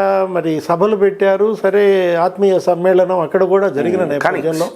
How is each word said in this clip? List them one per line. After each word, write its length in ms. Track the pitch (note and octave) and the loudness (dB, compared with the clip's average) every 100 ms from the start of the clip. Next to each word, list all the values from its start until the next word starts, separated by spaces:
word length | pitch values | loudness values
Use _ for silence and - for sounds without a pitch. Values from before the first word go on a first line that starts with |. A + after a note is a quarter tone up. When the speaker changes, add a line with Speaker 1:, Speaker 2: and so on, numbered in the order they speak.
| G3 G3 F#3+ | 0 0 -2
Speaker 1:
మరి 320 | F3+ E3 D#3 | -2 -2 -4
సభలు 340 | D3+ E3+ G#3 G#3 | -2 0 0 2
పెట్టారు. 600 | G3 G3 G3 F#3+ G#3+ G#3 | 0 2 0 2 0 0
సరే, 600 | G3 G3+ G3+ F#3+ F3 E3+ | 0 2 2 2 0 0
ఆత్మీయ 440 | F3+ F#3 G3+ F#3 | -2 0 0 2
సమ్మేళనం 600 | F#3 E3+ F#3 F#3 F3+ F#3 | 0 0 2 2 2 0
అక్కడ 240 | D#3 F#3+ | -2 0
కూడా 260 | F3+ F#3+ G3 | 2 2 0
జరిగిన 340 | C3+ E3+ F#3 | -2 -2 -2
Speaker 2:
మ్మ్. 160 | E3 C#3+ | -2 -2
కానీ 220 | D#3+ F3+ | -2 -2
Speaker 1:
నేపథ్యంలో 260 | D#3+ D#3+ D3 | -2 -2 -2